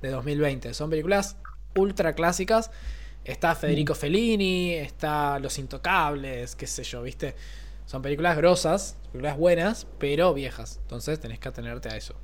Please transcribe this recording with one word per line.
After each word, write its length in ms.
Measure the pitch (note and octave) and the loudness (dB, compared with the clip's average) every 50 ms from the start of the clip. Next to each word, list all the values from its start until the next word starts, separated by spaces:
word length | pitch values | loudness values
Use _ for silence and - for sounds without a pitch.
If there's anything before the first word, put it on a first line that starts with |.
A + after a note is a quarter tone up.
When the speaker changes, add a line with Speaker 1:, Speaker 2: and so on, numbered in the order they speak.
Speaker 1:
de 80 | - C3 | -4 -4
dos 140 | C3+ C3 B2 | -4 -4 -2
mil 160 | D3 D3 C#3+ | -2 0 2
veinte. 340 | D3+ C#3+ C3+ C3 - A#2+ A#2 | 2 2 2 -2 -6 -8 -6
Son 160 | - D3 D#3 | -4 -2 0
películas 480 | D#3+ D#3 D#3 F3 G3 G3+ G3+ - - - - - - - - - - | 0 0 2 2 2 2 2 0 -6 -12 -14 -14 -14 -14 -14 -2 2
ultra 380 | F#3+ F#3+ G3+ G3 - F#3 E3 D#3 | 4 4 4 4 2 2 2 2
clásicas. 580 | - E3 E3+ F3 - F#3+ F#3 A3 A3+ A3+ - - - - - - - - - - - - | 4 4 2 4 2 2 4 4 4 4 2 -8 -10 -8 -8 -8 -8 -10 -12 -12 -12 -10
Está 320 | - B2+ - - E3 E3 | -8 -6 0 2 2 2
Federico 380 | - - D#3+ E3 D3 D3+ C#3+ D3+ | 2 2 2 2 4 4 2 0
Speaker 2:
Mm. 20 | |
Speaker 1:
Fellini, 800 | - - C#3+ E3 G3+ A#3 A#3 A3+ G#3 G3 F#3 F#3 F3+ F3+ F3 F3 | 0 0 2 2 4 4 4 4 4 4 2 2 2 2 0 0
está 680 | D#3+ C#3+ B2+ - - - D3+ D3+ D3+ D3 C#3+ C#3+ C#3 | -2 -4 -6 -8 -4 -2 0 0 2 2 2 0 0
Los 200 | C3+ C3+ - - | -2 -4 -4 -4
Intocables, 960 | C3+ A#2+ - C3+ - E3+ F#3 F#3 E3 D3 D3 C#3+ C3+ C3+ C3 A#2+ A#2+ A#2+ - | -6 -8 -8 -6 0 2 4 4 4 2 0 -2 -4 -6 -6 -6 -8 -8 -8
qué 120 | - - C3 | -10 -8 -8
sé 160 | - - B2+ | -8 -8 -8
yo, 200 | - - B2 A#2+ | -8 -8 -8 -8
¿viste? 320 | B2+ C3 - - C#3 - - - - - - - - - - - | -8 -6 -6 -6 -6 -6 -8 -12 -12 -12 -12 -12 -12 -12 -12 -12
Son 160 | - - C3+ | -8 -8 -6
películas 360 | C3 C#3 D3 C#3+ D#3+ F3 E3+ D3+ | -2 -2 -2 2 4 2 4 6
grosas, 600 | D3 F3 F3+ F3 - D#3+ E3+ G3+ - - - - - - | 8 8 6 6 6 2 2 2 0 -4 -10 -12 -14 -10
películas 260 | - B2 C3 D3 C#3+ C3+ | -8 -4 -4 -4 0 4
buenas, 500 | D#3+ F3 F3 E3+ E3 G3+ A3+ - - - - - | 6 6 6 6 4 2 0 -2 -6 -14 -8 -4
pero 340 | - C#3 C#3+ D3 F3 F#3 D#3 | -2 0 2 4 4 4 4
viejas. 460 | C#3 C3+ C3 - - A2+ - - - - | 2 -2 -4 -6 -8 -10 -10 -8 -8 -8
Entonces 360 | - - A#2+ - - D#3 D#3 | -6 -6 -6 -4 -4 -4 -4
tenés 200 | - A#2 A#2 - | -4 -8 -10 -8
que 100 | - C3 | -8 -8
atenerte 400 | B2 - A#2 A#2 A#2+ A#2+ A#2 A#2+ | -8 -8 -8 -8 -8 -8 -8 -8
a 80 | A2 G#2+ | -8 -8
eso. 180 | - - - - | -8 -10 -12 -14